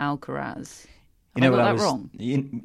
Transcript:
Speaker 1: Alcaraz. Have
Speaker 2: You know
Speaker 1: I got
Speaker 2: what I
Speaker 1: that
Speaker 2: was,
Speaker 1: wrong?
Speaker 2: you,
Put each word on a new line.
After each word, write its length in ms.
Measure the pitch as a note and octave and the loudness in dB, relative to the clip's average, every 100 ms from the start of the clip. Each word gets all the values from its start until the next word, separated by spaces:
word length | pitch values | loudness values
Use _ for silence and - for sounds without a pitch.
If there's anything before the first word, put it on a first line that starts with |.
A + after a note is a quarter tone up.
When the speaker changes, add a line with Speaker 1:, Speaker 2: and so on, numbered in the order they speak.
Speaker 1:
Alcaraz. 840 | C#3+ C#3+ - C#3 C3+ - - - - - _ _ _ A#2+ | -4 -4 -6 -8 -8 -10 -14 -18 -20 -20 _ _ _ 2
Have 80 | |
Speaker 2:
You 40 | C3 | 4
know 0 | |
Speaker 1:
I 20 | |
got 60 | B2 | 6
Speaker 2:
what 20 | |
I 40 | A2+ | 4
Speaker 1:
that 60 | |
Speaker 2:
was, 80 | A2+ | 4
Speaker 1:
wrong? 280 | B2 - - | 2 0 -6
Speaker 2:
you, 340 | - A2+ C3+ C#3 A#2 | -8 -2 -2 -2 -2